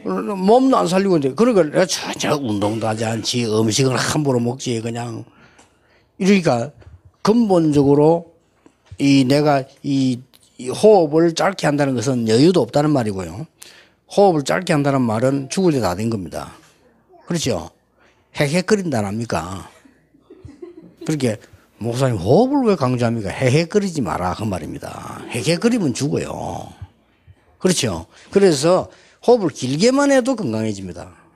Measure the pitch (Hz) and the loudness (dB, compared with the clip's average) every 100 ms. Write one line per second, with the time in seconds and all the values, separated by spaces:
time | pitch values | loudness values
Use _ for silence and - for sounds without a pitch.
0 | - 190 214 196 190 240 262 240 180 185 | -6 -6 -6 -2 4 4 6 2 2 0
1 | 196 170 135 131 233 208 151 156 185 - | 2 2 0 2 2 4 2 2 0 -2
2 | - - - 151 131 101 104 113 110 110 | -8 -6 -4 -2 -2 -2 -2 -2 -4 -4
3 | 110 113 104 123 117 107 113 107 135 123 | -4 -4 -4 -4 -2 0 0 2 0 0
4 | - 156 143 127 117 123 131 113 113 117 | -2 -2 0 0 -2 -4 -6 -6 -6 -8
5 | 120 113 117 _ - _ _ _ _ _ | -10 -12 -16 _ -20 _ _ _ _ _
6 | _ _ 185 202 165 120 127 - - - | _ _ 2 2 2 0 -4 -12 -20 -20
7 | _ _ - 226 220 180 156 143 139 143 | _ _ 0 2 4 4 4 4 4 4
8 | 151 170 170 _ _ _ - _ _ - | 4 2 -2 _ _ _ -20 _ _ -2
9 | 139 139 127 143 151 139 131 _ 139 139 | 2 4 4 4 4 2 -2 _ -4 -2
10 | 131 123 - _ _ _ 123 - 214 208 | 0 -2 -10 _ _ _ -10 2 6 6
11 | 160 156 170 165 170 190 156 143 139 127 | 4 2 2 2 -2 0 -2 0 0 0
12 | 113 127 113 113 156 180 113 147 151 143 | -2 -2 2 4 6 4 2 0 2 0
13 | 110 95 87 87 156 _ - - _ _ | -2 -6 -10 -12 -14 _ -20 -20 _ _
14 | _ - 202 160 135 160 180 151 143 139 | _ 2 4 4 0 -2 0 0 2 0
15 | 120 110 127 139 131 - 185 143 101 90 | 0 0 0 -2 -4 0 0 2 -2 -2
16 | 113 110 82 76 71 - _ _ _ _ | -4 -4 -8 -12 -14 -18 _ _ _ _
17 | _ - - 175 - 92 82 _ _ _ | _ -20 -8 -6 -4 -6 -8 _ _ _
18 | _ _ _ - 147 170 175 214 175 127 | _ _ _ -4 -2 0 0 -2 0 -4
19 | 101 107 117 - - 92 78 - _ _ | -4 -6 -4 -6 -6 -12 -16 -20 _ _
20 | _ _ _ - - - - - - _ | _ _ _ -20 -20 -20 -20 -20 -20 _
21 | 330 156 127 104 - _ _ _ 110 117 | -6 -2 -2 -4 -12 _ _ _ -8 -2
22 | 135 110 82 151 254 285 240 190 127 127 | -2 -2 2 2 2 0 0 0 0 0
23 | 117 117 95 - 131 135 170 208 196 160 | -2 -2 -6 -2 0 2 0 -2 -2 -4
24 | 101 85 90 87 110 90 - - - - | -6 -4 -4 -4 -6 -6 -8 -12 -12 -14
25 | - - - - 127 170 220 240 160 110 | -14 -14 -10 -6 -2 0 0 0 -2 -2
26 | 139 - - - 82 85 - - - _ | -2 -4 -6 -8 -8 -10 -12 -18 -20 _
27 | _ _ _ _ _ _ 185 180 117 82 | _ _ _ _ _ _ -2 0 -2 -4
28 | 82 - - 196 196 147 156 180 117 - | -10 -20 -2 4 4 4 2 0 -2 -14
29 | _ _ - 240 180 - 127 143 226 269 | _ _ 2 2 2 -4 -6 0 2 4
30 | 285 269 240 254 160 110 110 98 98 85 | 4 2 2 -2 -2 -2 -4 -6 -10 -14
31 | 85 - _ | -18 -20 _